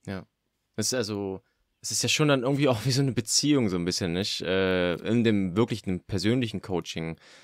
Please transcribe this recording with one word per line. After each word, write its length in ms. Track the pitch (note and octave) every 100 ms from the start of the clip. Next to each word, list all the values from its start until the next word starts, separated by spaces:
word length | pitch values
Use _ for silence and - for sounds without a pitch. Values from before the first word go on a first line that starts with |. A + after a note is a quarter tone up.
| -
Ja. 200 | F#2+ F2 _ _ _ _ -
Das 120 | G#2+
ist 60 |
also, 480 | B2+ G#2+ G#2 G2 F#2+ - _ _ _
es 100 | -
ist 120 | -
ja 60 | -
schon 180 | - D3+
dann 160 | C3+
irgendwie 240 | A#2+ C#3+ C#3+
auch 180 | A#2 B2
wie 60 |
so 100 | B2+
eine 100 | C#3
Beziehung 560 | A2+ - - C#3+ C#3+ A2
so 80 | F2+
ein 80 | F2
bisschen, 280 | F2+ F#2
nicht? 280 | F2 G#2 -
Äh, 540 | E2+ F#2+ F#2+ F#2 F2+ E2+
in 280 | - A#2
dem 320 | A2+ G#2 F#2+ F2
wirklich, 300 | A#2+ A2 -
einem 160 | F2+
persönlichen 600 | - G2 F#2+ B2+ A#2 G2
Coaching. 560 | - F2+ E2 - E2 D#2+ - -